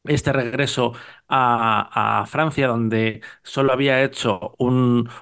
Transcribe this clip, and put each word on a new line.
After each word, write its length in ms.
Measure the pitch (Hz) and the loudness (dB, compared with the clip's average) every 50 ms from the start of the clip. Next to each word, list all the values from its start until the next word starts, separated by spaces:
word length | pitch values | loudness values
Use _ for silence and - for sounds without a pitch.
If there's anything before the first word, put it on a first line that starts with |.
| _ | _
este 260 | - 147 135 - 147 | -2 -2 0 0 0
regreso 640 | 135 135 123 117 117 131 143 139 - - 123 117 120 - - - - - _ | 0 0 -2 -2 -2 -2 -2 -2 0 0 0 0 -2 -6 -16 -20 -20 -20 _
a, 920 | _ 143 135 127 120 120 113 113 113 110 107 101 - - 113 107 107 107 107 | _ 0 2 2 2 2 2 2 2 2 0 0 -2 -2 -2 0 0 0 0
a 40 | 104 | -2
Francia, 420 | - - 139 156 156 143 143 139 | -2 -2 -2 0 0 0 0 0
donde 540 | 127 117 117 117 110 113 110 113 113 107 107 - - - _ _ | 0 0 0 0 0 0 0 0 0 -2 -6 -14 -20 -20 _ _
solo 300 | - - 139 139 139 131 | -8 -2 0 0 2 2
había 280 | 127 139 139 131 131 | 2 2 2 2 2
hecho 540 | 135 135 - - - 117 98 92 101 - - | 0 0 -2 -4 -2 -2 -2 -2 -4 -12 -6
un, 520 | _ 127 123 127 127 127 123 120 120 113 117 - - | _ 0 0 2 2 4 4 2 2 0 -2 -8 -18